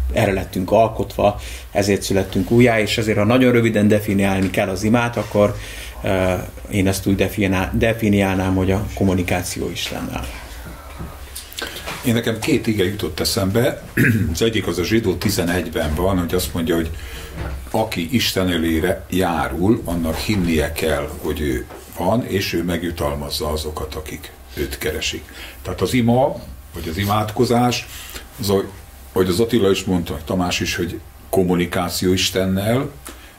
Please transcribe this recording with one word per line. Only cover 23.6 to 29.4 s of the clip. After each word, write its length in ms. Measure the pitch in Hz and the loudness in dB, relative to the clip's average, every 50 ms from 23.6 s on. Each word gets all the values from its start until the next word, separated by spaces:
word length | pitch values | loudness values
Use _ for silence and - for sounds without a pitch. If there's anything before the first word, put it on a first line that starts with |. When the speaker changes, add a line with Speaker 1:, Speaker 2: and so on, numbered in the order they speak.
| 76 78 76 - 69 65 - | -4 -6 -6 -8 -8 -8 -8
Speaker 2:
akik 380 | 69 - - - - - - - - - - - | -10 -10 -10 -12 -14 -14 -16 -18 -20 -20 -14 -8
őt 240 | - 71 67 - - | -6 -6 -6 -6 -4
keresik. 460 | - - - - - - - - - - - - - - - - - | -4 -4 -4 -2 -4 -6 -6 -8 -12 -14 -16 -16 -16 -16 -16 -12 -10
Tehát 180 | 92 92 - | -8 -4 -4
az 120 | 95 90 123 | -2 0 2
ima, 440 | 127 117 117 120 127 135 151 - - - - - - - - - | 2 4 4 4 4 4 2 0 -4 -12 -14 -16 -16 -18 -14 -12
vagy 140 | 87 82 85 | -8 -8 -6
az 80 | 80 | -4
imádkozás, 920 | 95 101 101 104 107 107 104 104 - 123 117 120 120 123 123 117 - - - - - - - - - - - - - | -2 -2 0 0 0 0 -2 0 0 2 4 4 4 4 2 2 0 -4 -8 -14 -16 -16 -14 -14 -16 -16 -16 -10 -6
az, 100 | 120 98 101 98 95 - - - - - - - - - - | -2 2 2 2 0 -2 -8 -16 -18 -18 -20 -20 -20 -4 0
ahogy 160 | 95 92 92 | 2 2 2
az 120 | 87 90 | 4 2